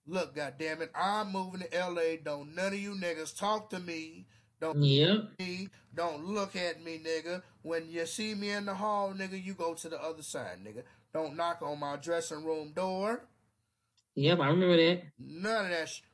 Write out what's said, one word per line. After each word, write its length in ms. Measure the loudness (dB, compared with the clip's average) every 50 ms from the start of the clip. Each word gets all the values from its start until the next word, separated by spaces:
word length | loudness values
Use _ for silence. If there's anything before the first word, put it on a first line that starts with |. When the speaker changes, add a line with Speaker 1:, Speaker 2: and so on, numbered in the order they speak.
| _
Speaker 1:
"Look, 300 | -4 -2 -2 -2 -2 -2
goddammit, 560 | -4 -6 -4 -4 -4 -4 -2 -2 -2 -4 -4 -2
I'm 340 | 0 2 2 2 2 0 -2
moving 300 | -2 -4 -4 -4 -6 -8
to 120 | -6 -2
L 240 | -2 0 0 0 0 2
A. 160 | 2 2 2
Don't 400 | 0 -4 -4 -6 -6 -6 -8 -4
none 160 | -2 -2 0
of 60 | 0 -2
you 140 | -4 -4 -4
niggas 420 | -2 -2 -2 -2 -2 -4 -8 -6 -2
talk 320 | 0 0 0 0 -2 -4
to 80 | -8 -6
me. 480 | -6 -6 -6 -6 -8 -10 -12 -16 -20 -20 _ _ _ _ _ -4
Don't 200 | -2 0 2 4
Speaker 2:
Yep. 280 | 6 6 8 8 6 6
Speaker 1:
look 160 | 6 4 2 -2
at 60 | -8 -8
me. 280 | -6 -6 -6 -6 -8 -10 -12 -18 _ -10
Don't 320 | -4 -2 -2 -2 -2 -4 -6
look 300 | -4 -2 -2 -2 -2 -2
at 280 | -2 -2 -2 -4 -4
me, 160 | -8 -10 -8 -6
nigga. 420 | -4 -2 -2 -2 -2 -4 -6 -6 -8 -12 _ _
When 280 | -8 -4 -4 -4 -4 -4
you 160 | -4 -4 -2
see 260 | -2 -2 -2 -2 -2 -2
me 140 | -2 -2 -2
in 140 | -2 -2 -2
the 100 | -4 -2
hall, 380 | -2 0 2 2 2 0 0
nigga, 300 | -2 -4 -6 -6 -6 -6
you 120 | -6 -6 -4
go 200 | -2 -2 -2 -2
to 140 | -4 -6 -8
the 120 | -6 -4
other 220 | -4 -4 -6 -6
side, 400 | -8 -8 -6 -6 -6 -6 -8 -10 -12
nigga. 200 | -14 -12 -14 -14 -16 -18 _ _ _
Don't 220 | -4 -2 -2 -2 -2
knock 260 | 0 0 0 0 -2
on 180 | -4 -6 -4 -4
my 160 | -4 -4 -4
dressing 480 | -4 -2 0 0 0 0 -2 -6 -6 -4
room 280 | -2 -2 -2 -4 -6
door." 560 | -4 -4 -2 -2 0 0 0 0 -2 -2 -6 -12 _ _ _ _ _ _ _ _ _ _ _ _ _ _ _ _ 0
Speaker 2:
Yep, 240 | 4 6 6 6 6
I 100 | 6 6
remember 260 | 6 8 8 8 10
that. 260 | 10 10 8 6 4 0 -8 -16 -16
Speaker 1:
None 460 | -16 -12 -8 -4 0 2 2 2 2
of 40 | 2
that 160 | 0 0 -2 -2
sh-, 140 | -6 -12 -14 _